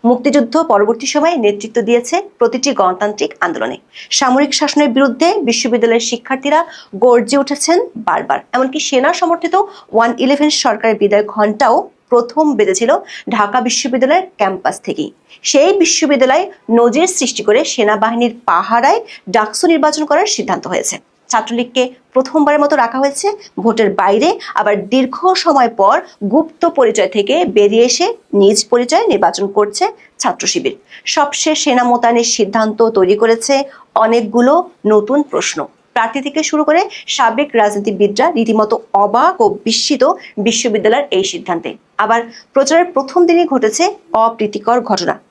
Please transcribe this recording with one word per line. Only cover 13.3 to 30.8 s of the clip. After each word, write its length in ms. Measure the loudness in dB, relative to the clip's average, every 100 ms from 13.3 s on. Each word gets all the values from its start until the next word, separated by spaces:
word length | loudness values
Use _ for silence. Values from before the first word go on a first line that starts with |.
| -2 0 0
বিশ্ববিদ্যালয়ের 640 | -2 -4 -4 0 2 0 -2 -4
ক্যাম্পাস 380 | -4 -2 -6 -6
থেকেই। 280 | -10 -8 -8 -10 _ -10
সেই 300 | 0 4 4
বিশ্ববিদ্যালয়ে 680 | 2 0 0 0 2 2 2 -2 -10 -2
নজির 360 | 2 2 2 0
সৃষ্টি 340 | -2 -4 -4
করে 160 | 0 0 0
সেনাবাহিনীর 680 | -2 0 0 0 0 -2 -2 -2
পাহারায় 540 | -2 0 0 2 0 -4 -18 -2
ডাকসু 360 | -2 -2 -2 0
নির্বাচন 360 | 2 2 -2 0
করার 220 | 0 0
সিদ্ধান্ত 380 | -4 -4 -4 -4
হয়েছে। 300 | -6 -6 -10 _ _ _
ছাত্রলীগকে 540 | -4 -2 -6 -4 -2 -4 -6 _
প্রথমবারের 460 | -2 0 0 2 2
মতো 160 | 2 2
রাখা 220 | 0 0
হয়েছে 280 | -2 -2 -6 -6 -12 -2
ভোটের 300 | 0 2 0
বাইরে, 400 | 2 0 2 2 -2 -6 -4
আবার 200 | -2 -2 0
দীর্ঘ 280 | -2 -2 -2 0
সময় 360 | 0 2 2 0
পর 260 | 2 2 2 -4 _
গুপ্ত 380 | 0 0 0 -2 -2
পরিচয় 440 | 2 2 2 0
থেকে 260 | -2 0 0 2
বেরিয়ে 400 | 2 4 4 2
এসে 200 | 2 -2 -4 _
নিজ 240 | 2 4 2 0
পরিচয়ে 380 | -2 2 0 2
নির্বাচন 380 | 2 0 0 -4
করছে 380 | 0 -2 -2 -4 -4 _ _
ছাত্র 260 | -6 -4 -4
শিবির। 280 | -2 -4 -8